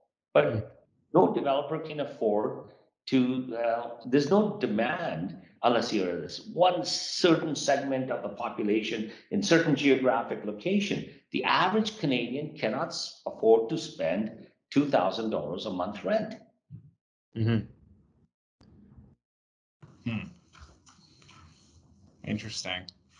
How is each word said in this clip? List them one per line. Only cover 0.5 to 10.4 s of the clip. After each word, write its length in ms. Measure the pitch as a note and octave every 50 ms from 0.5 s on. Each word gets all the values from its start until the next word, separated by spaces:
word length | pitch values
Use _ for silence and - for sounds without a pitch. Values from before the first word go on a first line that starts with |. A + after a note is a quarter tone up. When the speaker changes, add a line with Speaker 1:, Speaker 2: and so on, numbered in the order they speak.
| A2+ A2 - - - - _ _ _ _ _ _ -
Speaker 1:
no 220 | E3+ A#3 - -
developer 440 | - - C#3 C3+ C#3 A2+ - D#3+ D3+
can 220 | D#3 D#3 D3+ D3
afford 720 | C#3 A#2+ - - A#2+ G#2+ G#2 G#2 A2+ C#3+ - - - - - _ _ _ _ _ _
to, 480 | - C3+ C3 B2 B2+ B2+ B2+ B2+ A2+ A2+
uh, 340 | A#2 A#2 A#2 A2+ A#2 A#2+ - - - -
there's 240 | B2 A#2+ D3 C#3+ -
no 260 | F#3+ G#3 G#3+ - - -
demand 840 | C3 A2+ G#2 G#2+ G#2 - E3+ F3 E3+ C#3+ F2+ D#2+ F2+ - E3 - - - _ _ -
unless 300 | A#2+ B2 A2+ - - A#2
you're 280 | G#2 F#2 F2 F2 E2+
this 260 | D#2+ - - - - A2 G#2+
one 300 | D#3 F3+ F#3 F3+ E3 C#3+
certain 680 | - - - - - - - - F3 D#3+ - A#2+ - C#3+
segment 560 | - - - C#3 C3 C3+ C3+ C3+ C3 B2+ B2+
of 120 | A#2 - -
the 80 | G#2
population 840 | - - A#2+ A2+ - - A2 G2+ G#2 A2+ - - - G#2+ G#2+ - - - - _ -
in 100 | G2+ G2+
certain 340 | - E3 D#3+ - D#3 C#3
geographic 680 | - C#3+ C#3 C3 B2+ C3 B2+ A2+ A#2 A#2 - - G#2